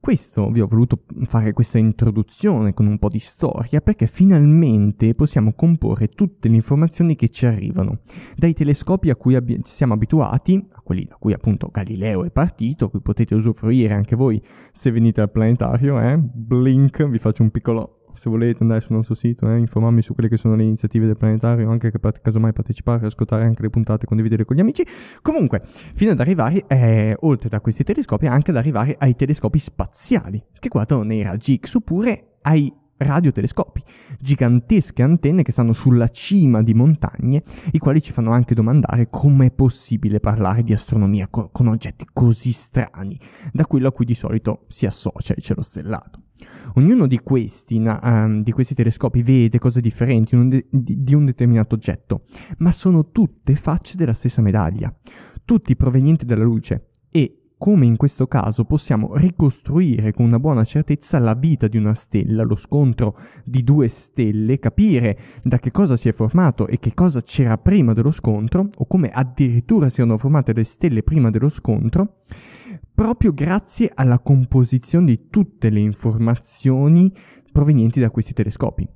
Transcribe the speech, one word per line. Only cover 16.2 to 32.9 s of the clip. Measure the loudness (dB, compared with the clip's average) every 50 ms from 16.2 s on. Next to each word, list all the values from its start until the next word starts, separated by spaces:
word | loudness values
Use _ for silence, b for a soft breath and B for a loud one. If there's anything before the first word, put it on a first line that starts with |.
| 0 -2 -4 -10 -6 -2 0 2 2 2 4 4 4 2 2 0 -2 -2
vi | -2 -2
faccio | 0 -2 0 2
un | 0 0
piccolo, | 0 -2 -4 -2 -4 -4 -4 -10 _ _ _ _ -20
se | -10 -6 -4
volete | -2 0 0 0 0 0
andare | 0 0 0 0
sul | -2 -2 -2
nostro | -2 -2 -2 -6
sito, | -4 -2 -4 -2 -2 -2 0
eh, | 0 0
informarmi | 0 0 0 0 0 2 2 2
su | 2 0 -2
quelle | -2 -2 0
che | 0 0
sono | 0 0 2
le | 2 2
iniziative | 0 0 -2 -4 -2 0 0 0
del | 0 0 0
planetario, | 0 0 0 0 0 0 0 0 0 0
anche | -2 0 -2 -2
che | -4 -2
pat-, | -4 -4 -4 -2
casomai | _ -2 0 2 0 0 0
partecipare, | -2 -4 -6 -8 -6 -4 -4 -2 -2 -2
ascoltare | -4 -4 -4 -4 -2 -2 0 0
anche | 0 0 0
le | -4 -4
puntate, | -2 -2 -2 0 -2 -4 -2
condividere | -2 -2 -2 0 0 0 -2 0
con | 0 0
gli | 2
amici. | 2 0 0 -2 -6 B B B B B B B
Comunque, | B -2 0 0 0 0 -2 -4 -6
fino | -10 -20 -20 -20 -18 -4 0 0 2
ad | 2 0
arrivare, | 0 0 0 0 0 0 0 -2 -2 0
eh, | 0 2 4 4 4 2 2 0 -2 -2
oltre | 0 0 0 0 -2 -6
da | -6 -4
questi | -2 -4 -2 -2 -2
telescopi, | -4 -2 -4 -4 -4 -4 -2 -2 0
anche | 0 0 0 0
ad | -2 0
arrivare | -2 -2 -2 -2 -2 -2 -2 0
ai | 0 0 2
telescopi | 0 0 -2 -2 -2 -2 -2 -2 -2
spaziali, | -4 -4 _ -10 -12 -10 _ -10 -4 -2 -2 -2 -2 -4 -10 -10 -10 _ _ _
che | -14 -4
guardano | -2 -2 0 0 0 -2 0
nei | -2 -4 -4 -4
raggi | -4 -6 -4 0 0 0 0
X, | -2 -4 -4
oppure | -4 -4 -2 -4 -2 -2 -2 -4 -4 _ _ _ _ _
ai | 2 2 2 2 0 -6 _ _ _